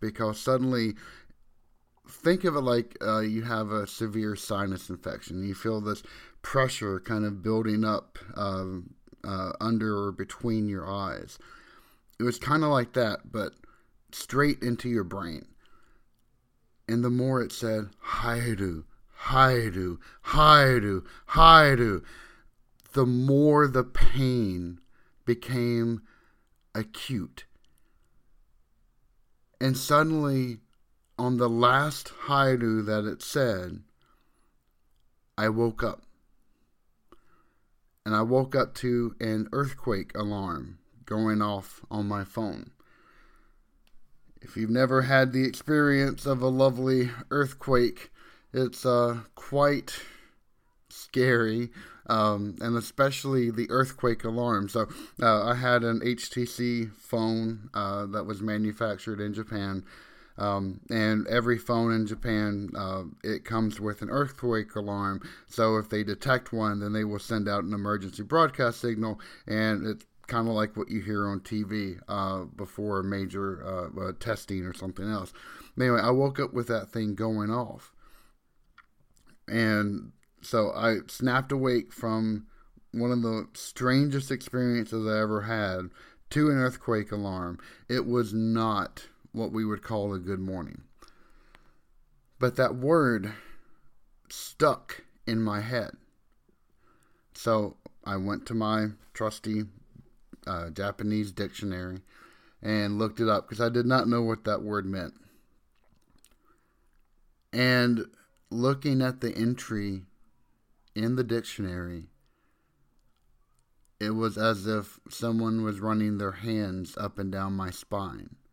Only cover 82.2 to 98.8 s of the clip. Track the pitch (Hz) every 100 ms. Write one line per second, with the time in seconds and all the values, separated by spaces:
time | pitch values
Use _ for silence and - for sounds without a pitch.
82.2 | 110 107 - - - - - 113 120 120
83.2 | 117 110 - - - - 127 135 143 139
84.2 | 135 123 - 123 123 120 107 113 110 107
85.2 | 107 107 107 110 101 92 90 - - -
86.2 | - 147 151 135 127 - - 110 104 104
87.2 | 98 92 87 87 - - - 123 - 120
88.2 | 110 110 113 113 113 101 87 - - _
89.2 | - 110 101 110 107 104 - 107 101 95
90.2 | 90 95 95 92 73 50 - _ - -
91.2 | - - _ - _ _ _ _ _ _
92.2 | _ - 127 131 127 127 135 165 131 110
93.2 | 101 - - - - - - - - _
94.2 | - - - - 147 - - - - _
95.2 | - 113 110 104 113 123 - - _ _
96.2 | _ _ _ _ _ _ _ _ _ _
97.2 | _ - 117 110 104 - - - 104 98
98.2 | 98 101 - 113 107 110